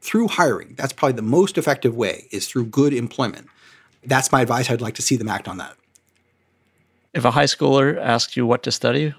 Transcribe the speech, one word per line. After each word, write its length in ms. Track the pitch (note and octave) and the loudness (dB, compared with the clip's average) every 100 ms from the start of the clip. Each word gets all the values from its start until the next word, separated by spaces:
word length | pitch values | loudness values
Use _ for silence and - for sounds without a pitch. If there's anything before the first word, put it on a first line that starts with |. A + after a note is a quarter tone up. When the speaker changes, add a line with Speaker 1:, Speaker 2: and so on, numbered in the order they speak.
Speaker 1:
through 280 | - G#3+ A#3 | -4 0 0
hiring. 460 | - E3 F#2+ - - | 2 0 0 -6 -8
That's 160 | C3+ | -8
probably 220 | - C#3+ | -2 -2
the 80 | A#2 | 0
most 340 | A2 D3 F#3+ - | 0 2 2 2
effective 380 | D3 C3+ B2 | 0 0 0
way, 320 | A#2 G#2 - - | 0 -4 -4 -8
is 160 | G#2 - | -10 -6
through 180 | C3 A2+ | -4 -2
good 260 | A#2+ C#3+ | 2 2
employment. 540 | C3 A#2 - A#2+ - - _ - _ _ _ | 2 -4 -4 -4 -4 -18 _ -20 _ _ _
That's 280 | B2 C3 C3+ | 0 2 4
my 100 | C3+ | 4
advice. 260 | A#2+ A#2+ B2+ | 4 2 0
I'd 120 | A#2 | -2
like 160 | A2+ - | -2 -6
to 60 | |
see 140 | - B2+ | -2 -2
them 120 | A2 | -2
act 200 | G2+ - | -6 -8
on 100 | F#2 | -12
that. 180 | F2 - _ _ _ _ _ _ _ _ _ _ _ _ _ | -12 -16 _ _ _ _ _ _ _ _ _ _ _ _ _
Speaker 2:
If 100 | E3+ | 0
a 60 | B2 | 2
high 140 | B2 | 2
schooler 520 | C#3+ - C#3+ C3+ C#3 - | 2 2 2 4 2 0
asked 400 | B2 A#2+ - - | 0 0 -2 -2
you 80 | |
what 200 | A#2+ A#2+ | 0 0
to 80 | - | -2
study, 420 | - B2 C3 D3+ | -2 0 0 -2